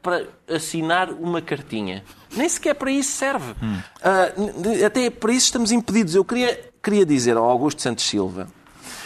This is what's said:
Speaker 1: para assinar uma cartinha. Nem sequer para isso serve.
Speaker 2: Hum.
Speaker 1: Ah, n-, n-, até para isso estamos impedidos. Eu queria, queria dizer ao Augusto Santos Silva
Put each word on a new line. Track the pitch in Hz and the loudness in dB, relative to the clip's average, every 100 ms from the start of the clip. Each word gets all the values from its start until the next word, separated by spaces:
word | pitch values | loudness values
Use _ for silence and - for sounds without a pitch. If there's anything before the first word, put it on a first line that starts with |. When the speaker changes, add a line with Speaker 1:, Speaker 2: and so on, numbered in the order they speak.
Speaker 1:
para | 175 175 - - - | -2 -2 -4 -14 -6
assinar | 160 156 170 160 175 185 | -6 -4 -4 0 0 0
uma | 160 170 170 | -4 -4 -4
cartinha. | 165 143 - 113 98 95 - - - - | -4 -8 -6 -6 -6 -8 -12 -20 -14 -4
Nem | 320 | -2
sequer | - 320 | 0 -2
para | 294 269 | -2 0
isso | 277 269 | -2 -2
serve. | - 277 262 127 107 | -2 -2 -4 -6 -6
Speaker 2:
Hum. | 110 98 - - | -6 -6 -8 -4
Speaker 1:
Ah, | 180 190 180 180 | 0 2 2 0
n-, | 208 131 190 226 | -6 -4 -2 2
n-, | |
até | 208 254 240 | 2 2 0
para | - 220 | 0 0
isso | 247 - | 2 2
estamos | 254 226 | 2 2
impedidos. | 240 226 202 185 254 | 2 2 2 4 2
Eu | |
queria, | 381 240 247 - - _ | 2 0 0 -2 -10 _
queria | - 208 175 | 0 4 4
dizer | 139 120 113 | 4 4 4
ao | 117 | 4
Augusto | 123 147 - | 4 2 0
Santos | 131 113 | -4 -2
Silva | - 104 95 92 - - - - - - | -2 0 -2 -4 -12 -16 -20 -20 -18 -16